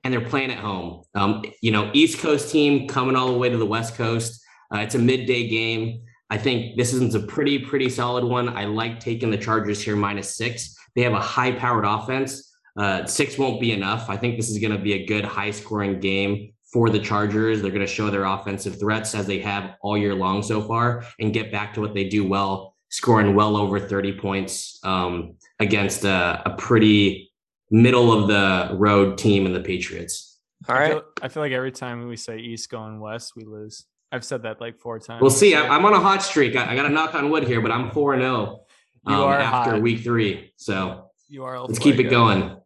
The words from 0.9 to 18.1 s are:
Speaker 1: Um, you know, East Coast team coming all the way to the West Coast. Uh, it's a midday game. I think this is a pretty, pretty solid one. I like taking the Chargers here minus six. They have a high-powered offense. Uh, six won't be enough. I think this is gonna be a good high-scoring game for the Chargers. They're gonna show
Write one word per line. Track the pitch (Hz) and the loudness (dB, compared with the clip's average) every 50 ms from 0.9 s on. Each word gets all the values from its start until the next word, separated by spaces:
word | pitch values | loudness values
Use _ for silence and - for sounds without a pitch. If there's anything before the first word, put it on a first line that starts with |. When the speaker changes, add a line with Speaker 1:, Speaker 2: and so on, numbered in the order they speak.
| 82 85 - _ _ | -12 -14 -18 _ _
Speaker 1:
Um, | 101 98 101 107 107 - - - _ - | 0 0 0 0 -2 -4 -12 -14 _ -2
you | 110 | 2
know, | 107 104 104 104 - | 2 2 0 2 4
East | 143 156 156 - - | 4 4 4 2 -2
Coast | - 165 147 139 - - | 0 0 0 0 0 0
team | - 156 147 143 143 135 113 - | 0 2 4 4 2 2 0 -2
coming | - 139 127 131 131 | -4 -2 0 2 2
all | 131 127 127 123 | 2 2 0 0
the | 123 | 2
way | 127 123 | 0 0
to | 120 117 | 2 0
the | 110 | 0
West | 101 107 113 113 - - | 0 0 -2 -4 -6 -4
Coast. | - 117 113 117 117 117 - - - _ _ _ _ _ _ - | -4 -2 0 0 -2 -2 -4 -10 -14 _ _ _ _ _ _ -6
Uh, | 104 | -4
it's | 107 110 - | -4 -2 0
a | 123 | 2
midday | 117 123 127 127 123 113 127 120 113 104 | 4 4 2 2 0 0 0 0 0 -2
game. | 110 113 113 113 113 113 110 113 117 - - - _ _ _ _ | -2 -2 -2 -2 -2 -2 -4 -4 -6 -10 -14 -18 _ _ _ _
I | 110 104 | -6 -2
think | - 139 123 117 117 - - 117 | 0 0 0 0 -2 -4 -2 -2
this | 123 120 131 | 0 0 2
is | 127 127 113 110 | 0 2 2 0
a | 107 | -2
pretty, | - - - - 147 143 143 135 | -2 -2 -4 -2 0 2 0 0
pretty | 110 - 147 139 131 123 | -2 -2 -2 0 0 0
solid | - 127 120 123 123 123 120 | -2 -2 -2 -2 0 0 0
one. | 120 123 123 120 123 | 0 0 0 -2 -2
I | 117 101 104 | -4 -4 -4
like | 104 107 110 117 117 117 117 | -4 -2 -4 -4 -4 -6 -8
taking | - 123 117 117 123 113 | -6 -6 -4 -2 -2 -2
the | 107 101 | -2 -2
Chargers | - 113 110 110 101 104 104 101 - | -2 0 0 0 0 -2 -4 -4 -4
here | 110 104 | -2 -2
minus | 101 104 101 101 101 95 - - | 0 0 -2 -2 -6 -8 -10 -8
six. | - 113 120 117 - - - - - - _ _ | -6 -6 -6 -6 -8 -12 -14 -14 -20 -20 _ _
They | 123 123 | 0 0
have | 120 113 | 2 2
a | 98 | 0
high-powered | - - - - 123 131 123 123 127 123 123 110 101 | -2 -2 -2 0 0 0 0 0 0 0 0 2 2
offense. | 101 104 107 - 123 131 135 135 135 - - - _ _ _ _ _ _ 107 | 0 0 -2 -2 -4 -4 -4 -4 -4 -6 -12 -16 _ _ _ _ _ _ -4
Uh, | 104 101 95 92 82 | -2 0 0 -2 -4
six | - - - 147 139 - - | -4 -2 -2 -2 -2 0 -2
won't | 135 131 120 113 | 0 0 0 0
be | 123 117 113 | 0 -2 0
enough. | 98 98 95 107 113 - - | 0 -2 -2 -4 -4 -4 -6
I | 98 98 | -6 -4
think | 123 120 117 | -2 -2 -2
this | 117 107 - | -2 -4 -4
is | 107 107 | -2 -2
gonna | 107 107 107 95 | 0 0 -2 0
be | 92 104 98 | 0 -2 -2
a | 95 95 | -2 -2
good | - 107 104 101 | -2 -2 -2 -2
high-scoring | 101 - 101 101 107 104 - - - 110 104 101 98 98 92 | -4 -6 -4 -4 -4 -6 -8 -10 -6 -4 -2 -2 -2 -2 -2
game | 95 95 95 98 98 98 101 104 - - _ _ _ _ - | -2 -2 0 0 0 -2 -2 -4 -6 -12 _ _ _ _ 0
for | 120 117 113 | 2 2 4
the | 104 104 | 2 2
Chargers. | 98 - 107 104 104 104 98 107 110 110 113 107 98 | 0 0 -2 0 0 0 2 2 2 2 0 0 -2
They're | 98 92 | -2 -2
gonna | 101 98 98 | -2 -4 -4
show | - - 107 104 | -2 -4 -2 -2